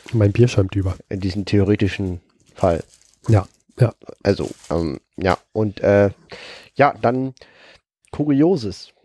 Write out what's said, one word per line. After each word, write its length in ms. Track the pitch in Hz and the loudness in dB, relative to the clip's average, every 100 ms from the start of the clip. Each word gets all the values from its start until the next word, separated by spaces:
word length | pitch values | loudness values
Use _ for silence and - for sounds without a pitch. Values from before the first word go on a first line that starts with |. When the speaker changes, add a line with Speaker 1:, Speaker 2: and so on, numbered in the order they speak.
| - | -6
Speaker 1:
Mein 200 | 117 101 | 2 2
Bier 160 | 101 120 | 4 2
schäumt 260 | - 95 | 2 -2
über. 220 | 101 92 - - | -2 -4 -6 -8
Speaker 2:
In 120 | 101 | -6
diesem 240 | 95 98 | -4 -6
theoretischen 760 | 95 104 98 104 98 - 95 87 - _ _ | 0 2 2 2 0 -2 -6 -8 -12 _ _
Fall. 280 | - 92 82 - _ _ _ - | -2 0 0 -6 _ _ _ 0
Speaker 1:
Ja, 180 | 107 - _ _ - | 0 0 _ _ -2
ja. 140 | 113 - - - | -2 -2 -18 -4
Speaker 2:
Also, 280 | 101 98 67 - - | -2 -2 -4 -10 -6
ähm, 280 | 82 82 65 - - | -4 -4 -6 -12 -6
ja, 200 | 92 - _ | -2 -2 _
und, 280 | 110 104 - | -4 -4 -2
äh, 300 | - 101 101 - _ - - - - | 2 4 2 0 _ -20 -20 -20 -8
ja, 200 | - 139 110 | 0 0 0
dann 340 | 117 127 131 127 - _ - _ _ _ _ | -2 -2 -4 -10 -20 _ -20 _ _ _ _
Kurioses. 840 | - 151 139 160 180 104 - - _ | -4 0 2 2 2 -4 -10 -16 _